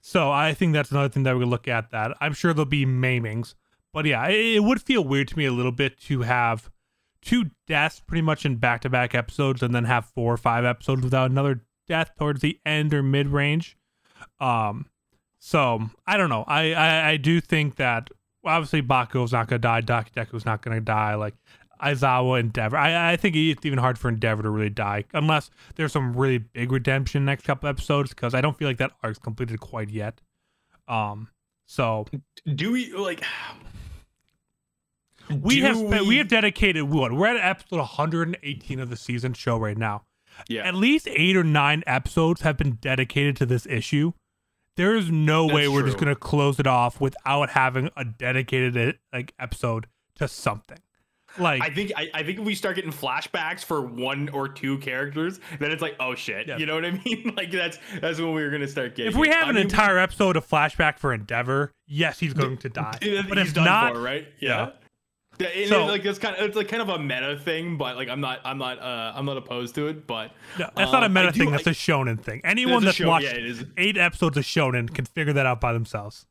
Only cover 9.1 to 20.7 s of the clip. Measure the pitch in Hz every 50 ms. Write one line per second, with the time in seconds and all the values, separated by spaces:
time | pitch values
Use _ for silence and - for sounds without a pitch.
9.1 | - 120 117 - - - 143 135 135 120 131 120 120 123 120 117 123 120 113 -
10.1 | _ - 117 117 120 117 - 127 117 120 123 123 123 - - - 135 131 123 127
11.1 | 131 131 131 131 131 135 139 143 135 117 _ _ _ _ _ - 170 160 165 -
12.1 | _ - 151 147 143 131 - 147 143 _ _ 151 151 151 151 151 151 143 139 135
13.1 | 139 143 143 143 143 143 143 147 147 165 170 - _ _ _ _ _ _ _ _
14.1 | _ _ - _ _ _ 143 127 120 113 110 104 104 123 143 _ _ _ _ _
15.1 | _ _ _ _ _ _ - - - 156 139 123 117 110 113 110 - _ _ -
16.1 | 202 208 185 160 123 110 113 - 147 147 160 160 160 165 156 160 160 160 160 151
17.1 | 156 151 131 151 170 170 - - 170 156 151 143 - - 139 123 117 113 120 -
18.1 | - _ _ _ _ _ - 170 156 165 156 - - 156 135 120 135 131 120 113
19.1 | - 127 123 117 123 117 113 - 123 120 113 120 117 117 113 113 120 117 107 -
20.1 | _ 123 110 - - 113 - 117 110 104 - 117